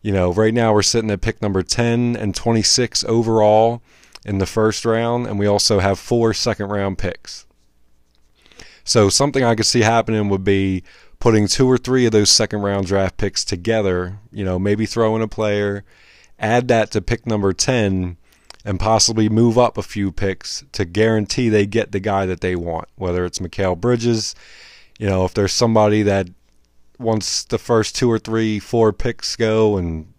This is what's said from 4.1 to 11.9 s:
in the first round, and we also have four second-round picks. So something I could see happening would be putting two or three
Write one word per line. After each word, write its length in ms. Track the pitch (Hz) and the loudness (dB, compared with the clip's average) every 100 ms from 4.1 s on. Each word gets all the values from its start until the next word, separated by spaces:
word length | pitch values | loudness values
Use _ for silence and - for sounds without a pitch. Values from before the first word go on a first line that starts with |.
| - | -18
in 140 | - 98 | -6 -4
the 80 | 95 | -2
first 400 | - 110 107 117 | 0 0 0 0
round, 400 | 113 117 120 117 | 0 0 -2 -4
and 120 | 101 | -2
we 80 | 104 | 0
also 340 | 101 - 104 | 2 2 2
have 180 | 95 95 | 2 -2
four 340 | - 120 113 | 0 2 2
second-round 640 | 107 - 107 101 104 98 92 | 0 -4 -4 -4 -4 -4 -2
picks. 480 | 95 - - - - _ _ _ _ _ _ _ _ _ _ - - - | -6 -6 -16 -20 -20 _ _ _ _ _ _ _ _ _ _ -20 -20 -20
So 280 | - 120 101 | -2 2 4
something 340 | - 143 135 | 2 0 0
I 100 | 120 | 0
could 120 | 113 113 | 2 0
see 160 | 123 | 2
happening 480 | 110 117 113 110 104 | 2 2 0 -2 0
would 140 | 98 | 0
be 380 | 95 98 98 92 - - - - | 2 2 2 -2 -6 -20 -20 -2
putting 280 | 123 110 104 | 2 4 2
two 220 | - 131 | 2 4
or 60 | 127 | 2
three 300 | - | 2